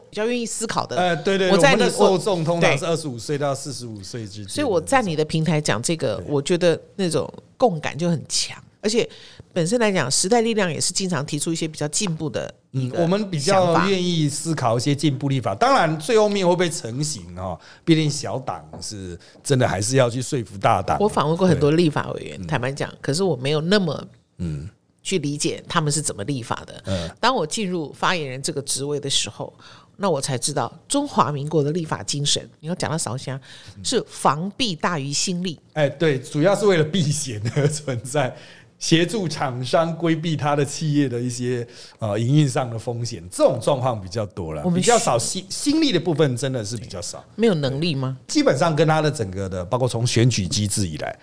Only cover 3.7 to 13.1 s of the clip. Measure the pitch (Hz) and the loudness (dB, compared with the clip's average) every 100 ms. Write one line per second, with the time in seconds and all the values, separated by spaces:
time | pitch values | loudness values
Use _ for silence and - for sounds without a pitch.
3.7 | 117 120 104 95 120 104 104 101 - 277 | -10 -10 -12 -10 -10 -10 -12 -8 -4 0
4.7 | 170 180 262 202 151 156 160 160 151 151 | 0 2 0 2 0 0 0 2 2 2
5.7 | 104 - 160 131 92 87 143 - 175 175 | 0 0 -2 -2 -4 -2 -2 0 2 2
6.7 | 151 - - 180 151 80 - - - 240 | 2 -4 -4 -2 -2 -4 -10 -14 0 0
7.7 | 160 - 143 175 147 - - - - - | 0 -4 -2 -2 -2 -2 -4 -4 -8 -20
8.7 | _ 202 226 - - - - - 185 165 | _ -2 0 0 -4 -20 -20 -8 -2 0
9.7 | 240 214 185 131 - 190 240 226 214 180 | 2 2 2 0 0 2 2 2 2 0
10.7 | 139 - 180 185 143 156 - 170 165 160 | -2 -2 -2 -2 -2 -2 -4 -2 -4 -4
11.7 | 156 147 - 202 156 151 101 65 - _ | -4 -4 -2 -2 -2 -4 -4 -8 -12 _
12.7 | 131 127 151 170 | -4 -2 0 2